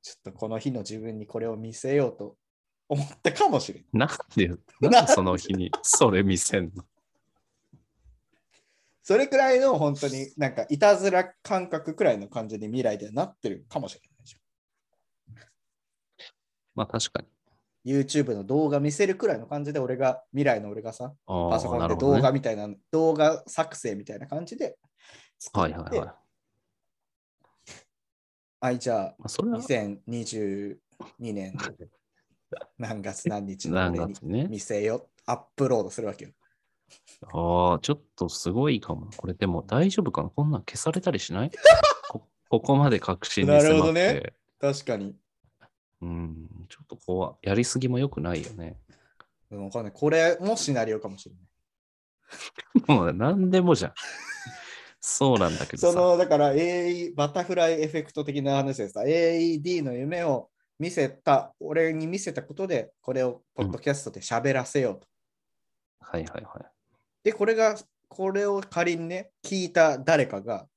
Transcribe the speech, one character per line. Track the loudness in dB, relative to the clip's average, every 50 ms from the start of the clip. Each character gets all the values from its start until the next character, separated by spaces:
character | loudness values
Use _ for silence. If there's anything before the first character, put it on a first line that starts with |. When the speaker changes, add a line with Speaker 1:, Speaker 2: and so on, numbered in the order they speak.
| _
Speaker 1:
ち | -20
ょ | -20 _
っ | _
と | -18 -10
こ | -8 -8 -6
の | -6 -4
日 | -4 -6 -6
の | -6
自 | -8 -10 -12 -10
分 | -10 -10 -10 -12
に | -14 -10
こ | -8 -6
れ | -6
を | -6 -6
見 | -8 -10 -12 -14
せ | -8 -4 0 2
よ | 2 2 0
う | -2
と | -8 -14 -14 -16 _ _ _ _ _ _ _ _ _ _ _
思 | -4 -4 -4
っ | -6 -10 _ _
た | -2 2
か | 4 2 4
も | 4 2
し | -2 -2 -12
れ | -14
ん。 | -12 _ 0
Speaker 2:
な | 2 2
ん | 2 0 -8 -12 _ 0
で、 | 2 2 2 0 -8 _
Speaker 1:
<laughs> | _ _ _
Speaker 2:
な | 4 8 8 8 8
ん |
で | 8 4
そ | 4 4
の | 2 0
日 | 0 -2 -4 -4
に | -4 -2 -4 -4 -4 0
そ | 0 4 6 6 6
れ | 6 4 4
見 | 4 2
せ | 0 0 0 0 -2
ん | -2 -4 -8
の？ | -14 -18 _ _ _ _ _ _ _ _ _ _ _ _ _ _ _ _ _ _ _ _ _ _ _ _ -20 _ _ _ _ _ _ _ _ _ _ _ _ _ _ _ _ _ _ _
Speaker 1:
そ | 2 4
れ | 4 4 4
く | 4
ら | 4 6 6 6
い | 6
の | 6 4 4 4
本 | 2 0 0
当 | 0 -4 -4
に | -4 -4 -8 -10 -4
な | -2 -2 -2
ん | -2
か | -4 -4 -2
い | 0 4
た | 6 6 6
ず | 6 4 2
ら | 2 2 0 0 -6 _ _
感 | -4 -4 -4 -2 -4
覚 | -6 -6 -6 -8 -4
く | 2 2
ら | 2 2
い | 2
の | -2 -8
感 | -8 -10 -8 -8
じ | -8 -8
に | -8
未 | -6 -4 -2 -2
来 | -2 -2 -4
で | -8
は | -8 -4
な | -4 -4
っ | -6 -6 _
て | -8 -8
る | -8 -8 -12 _
か | -8 -8
も | -8 -8
し | -12
れ | -16
な | _
い | _ _ _ _
じ | -20 -20
ゃ | _
ん。 | _ _ _ _ _ _ _ _ _ _ _ _ _ _ _ _ _ _ -20 -20 -20 _ _ _ _ _ _ _ _ _ _ _ _ _ _ _ -20 -20 _ _ _ _ _ _ _ _ _
Speaker 2:
ま | -6 -6
あ | -4
確 | -2 -4 -4 -4 _
か | -10 -10
に。 | _ _ _ _ _ _ _ _ _ _ _ _
Speaker 1:
YouTube | -2 0 0 0 0 0 -2 0 0 -2
の | -6 -4
動 | -2 0 0 2 2
画 | 0 0
見 | 0 0 0
せ | 0 0
る | 0 0
く | 0 0
ら | -2 -2
い | -2
の | -6
感 | -8 -8 -8 -8
じ | -6 -4
で | -4
俺 | -2 -4 -2
が、 | 0 0 0 0 0 -8 _ -4
未 | 0 2
来 | 2 2 2
の | -2 -8
俺 | -12 -10 -10
が | -12 -12
さ、 | -10 -12 -14 -14 _ _
Speaker 2:
あ | -6 -2
ー、 | -2 0 2
Speaker 1:
パ | 0 0
ソ | 0 -2
コ | -2 -2 0
ン | 0
で | 0
動 | 0 2 4 4 6
画 | 4 4
み | 2 2 -2
た | -4 -4
い |
な、 | -4 -8
Speaker 2:
な | -10
る | -12
ほ |
ど | -16
ね。 | _ _
Speaker 1:
動 | 0 2 2 2 4
画 | 4 4 4 4 0 -6 -10
作 | -4 -4 -4 -4 -4
成 | -10 -8 -6 -6
み | -8 -10
た | -12 -14
い | -14
な | -12
感 | -10 -8 -10 -8
じ | -10 -10 -8
で | -8 -8 -10 _ _ _ _ _ _ -20 -20 -20 -20 _ _ _
作 | -20 -6 _ 0 0
っ | 0
て、 | -2
Speaker 2:
は | -6
い | -8
は | -4 -4
い | -4
は | -4
い。 | -6 -12 _ _ _ _ _ _ _ _ _ _ _ _ _ _ _ _ _ _ _ _ _ _ _ _ _ _ _ _ _ _ -20 -20 -20 _ _ _ _ _ _ _ _ _ _ _ _ _ _ _ _
Speaker 1:
は | -2 -2 -2
い、 | -2
じ | -2 -2
ゃ | -2 -2
あ、 | -2 -4 -8 _
Speaker 2:
ま | -14
あ | -12
そ | -6 -4 -2
れ | -2
は | -2
Speaker 1:
二 | -4 -2
千 | -2 -2 -2 -2 -4 -8 -12 _
二 | -10 -8 -8 -8
十 | -8 -6 -4 -4 -4 -4 -6 -8 -10 -12 -14 _ _ _ _ -20 -20 _ _
二 | -10 -8 -8
年 | -8 -8 -10 -10 -10 -10 -10 -10 _ -20 -20 _ _ _ _ _ _ _ _ _ _ _ _ -14 -14 -14 _ _
何 | _ -10 -8 -8 -8
月 | -8 -10 -10 -6 -6 -6
何 | -6 -4 -8
日 | -10 -10 -10 -8 -4
の | -2 0
俺 | 0 0 -2
に | -2
Speaker 2:
何 | -4 -6 -8
月 | -12 -8
ね。 | -6 -4 -4 -4 -4
Speaker 1:
見 | -6 -10
せ | -8 -6 -4 -2 -2
よ、 | -2 -2 -4 -8 _ _ _ _
ア | -6 -6
ッ | -6 -6 _ _
プ | -2 0
ロ | 2 2 0
ー | 0
ド | -4
す | -6 -8 -8
る | -8
わ | -8
け | -12 -16
よ。 | -20 _ _ _ _ _ _ _ _ _ _ _ _ -20 _ _ _ -20 _ -20 -10 -6
Speaker 2:
あ | -4 0 2 4 4 4 4 4
あ、 | 2
ち | 0 -2
ょ | -4
っ | -4 _ _ _
と | -6 -6 -6
す | -6 -6 -4 -4
ご | -2 0 0 0
い | 0 -2 -2
か | -6 -8
も | -8 -8
な。 | -14 -16
こ | -12 -10
れ | -10 -4
で | -2 -2
も | -2 0 -2 -4
大 | -2 0 2 2 2
丈 | 2 0 -2
夫 | -2 -2
か | -4 -6
な？ | -4
こ | _ -2 0
ん | 0
な | 0 -2
ん | -6
消 | -8 -10
さ | -4 -4 -2 -2
れ | 0
た | -2 -2
り | -2 -2
し | -4 -4 -4
な | -4 -4
い？ | -4 -6 6 10 10 10 10
Speaker 1:
<laughs> | 8 2 2 0 -6 -12
Speaker 2:
こ-、 | -14 -14 _ _ _ _ _ _
こ | 0 0
こ | 2 4 4
ま | 6 6 4
で | 4 2
確 | 2 -2 -4 -4 -4
信 | -6 -2 0 4
に | 8
迫 | 8 8
っ | 8
て。 | 8
Speaker 1:
な | 6
る | 6
ほ | 6
ど | 4 4
ね。 | 4 4 2 2 0 -4 -8 _ _ _ _ _ _
確 | -2 -2 -2 -2 -4
か | -6 -6 -4
に。 | -6 -10 -12 _ _ _ _ _ _ _ _ _ _ _ _ _ _ _ _ _ -10
Speaker 2:
う |
ん、 | -8 -8 -8 -8 -8 -10 -12 -16 -18 -18 -20 -20 -20
ち | -20
ょ | _ -20
っ |
と | _ -20
怖 | -16 _ -6 -4 -4 -4 -6 -8 _ -4
い。 |
や | 0 2
り | 2 2
す | 0 -2 -2
ぎ | -2 -2
も | 0 0
良 | -2 -2
く | -4 -4 -4
な | -4 -4
い | -4 -6
よ | -8 -12
ね。 | -12 -12 -14 -14 -16 _ _ _ _ _ _ _ _ -20 _ _ _ _ _
Speaker 1:
う | -14
ん、 | -14 -14
わ | -10
か | -8 -8 -10
ん |
な | -10
い。 | -8
こ | -2 0 2
れ | 4 6 4 4 4 2
も | 0 -2 -2
シ | -2 -2 -2 0
ナ | 0 0
リ | -2 -2
オ | -4
か | -6 -10
も | -14 -14
し | -18 -20
れ | -20
な | -20 _
い。 | _ _ _ _ _ _ _ _ _ _ _ _ _ _ _ _ _ -18 -16 -16 -16 _ -18 -20 _ _ 2 6 6
Speaker 2:
<laughs> | 4
も | 6 6
う | 2 0
何 | 0 0 0 2 2 2 4
で | 4 4
も | 6 4 4
じ | 4 2
ゃ | -6
ん。 | -8 -12 -14 -14 -14 -14 -14 -14 -14 -14 -14 -16 -16 -18 -18 -18 -18 -18 -20 -20 -20 _
そ | -8 -6 0 2 4 4 6
う | 6
な | 4 2
ん | 2 -2
だ | -6
け | -8 -6
ど | 2
さ。 | 2 2 4
Speaker 1:
そ | 6
の、 | 6 4 6
だ | 4 4
か | 4 4 4
ら、 | 4 4 4
エ |
ー | 2 2 2 0 0 0 -2
イ | -2 -2 -4 -8
ー、 | -2
バ | -2 -2 -2
タ | 0 -4 -4
フ | -2 0
ラ | 2 2 2
イ | 2 2 -2
エ |
フ | -2 -2 -6
ェ | -6
ク | -6 -8
ト | -8 -6
的 | -4 -4 -2
な | -2 0 0
話 | 0 0 -2 -2 -4
で | -6 -8
さ、 | -6 -4 0
エ |
ー | 0 2 4 4 2 2 2 0 0 0
イ |
ー | -2 -2
デ | -2
ィ | -2 -2
ー | -2
の | -4 -6
夢 | -6 -6 -4 -4 -2 -2
を | 0 -2 -2 -4 _ _ _ _ _ _ _
見 | -8 -6
せ | 0 0 -2 -2
た、 | -2 -4 _ 4 4 4 2 -2 _ _
俺 | -10 -4 0 0 0 0 0
に | -4 -6
見 | -6 -6 -6
せ | -6 -6 -8
た | -8 -10
こ | -12 -10
と | -8 -6
で、 | -2 -2 -4 -4 -6 _ _ _
こ | -4 -2
れ | 0 0
を | -2 -2 -6 _ _ _
ポ | -6 -4
ッ | -4
ド | -4 -4
キ | -2 -2
ャ | -2
ス | -2 -4
ト | -12
で | -14 -12
喋 | -8 -4 -2 0 0 2 0
ら | 0 -2
せ | -2 -2 -2
よ | 0 0 -4
う | -6
と。 | _ _ _ _ _ _ _ _ _ _ _ _ _ _ _ _ _ _ _ _
Speaker 2:
う | -16
ん。 |
は | -10 -8 -8
い | -8
は | -8 -12 -14
い | -14
は | -14 -18 -20
い。 | -20 -20 _ _ _ _ _ _ _ _ _ _ _
Speaker 1:
で、 | -2 0
こ | 0 0
れ | 0 2
が、 | 4 2 2 2 -2 -10 _ _ _ _ _
こ | -10 -4 -4 -2
れ | 0 0 0
を | 0 -2 -2 -4
仮 | -6 -2 0 0 0 0
に | -2 -4
ね、 | -8 -8 -10 -10 -12 _ _ _
聞 | -6 -4 -4 -4
い | 0 4
た | 4 6 6 4 0
誰 | 2 2 4 4 4
か | 0 -2 -10
が | -6 -6 -8 -8 -8 _ _